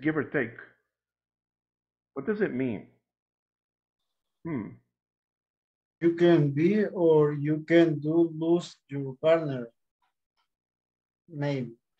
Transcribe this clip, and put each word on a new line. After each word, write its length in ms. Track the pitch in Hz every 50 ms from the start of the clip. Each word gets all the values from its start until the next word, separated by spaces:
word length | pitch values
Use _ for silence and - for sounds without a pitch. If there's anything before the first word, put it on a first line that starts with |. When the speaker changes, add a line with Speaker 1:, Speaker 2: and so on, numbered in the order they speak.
Speaker 1:
give 160 | 131 156 156
or 60 | 151 117
take, 280 | - - 147 120 110 - - - - _ _ _ _ _ _ _ _ _ _ _ _ _ _ _ _ _ _ _ _ _ _ _ _ _ _ _ _ _
what 120 | 135 131
does 160 | 226 208 214
it 120 | 196 147 131
mean? 340 | 123 135 123 104 82 - _ _ _ _ _ _ _ _ _ _ _ _ _ _ _ _ _ _ _ _ _ _ _ _ _ _ _ _ _ _ _ _
Hmm. 220 | 165 151 120 101 - - - _ _ _ _ _ _ _ _ _ _ _ _ _ _ _ _ _ _ _ _ _ _ _ _
Speaker 2:
You 140 | 165 170 170
can 360 | 170 175 175 170 156 147 143
be 320 | 135 143 165 190 208 214 202
or 480 | - - 185 170 165 156 151 147 147 151
you 300 | 147 143 151 156 156 156
can 320 | - 170 170 165 160 151 139
do 320 | 143 151 160 170 170 160 156
lose 380 | 156 160 165 170 175 - - - _ _ _
your 260 | 139 139 139 135 131 _
partner 460 | 151 160 165 165 160 143 135 123 120 117 _ _ _ _ _ _ _ _ _ _ _ _ _ _ _ _ _ _ _ _ _ _ _ _ _ _ _ _ _ _ _ _
name. 440 | 165 143 143 143 143 131 120 113 117 _ _ _ _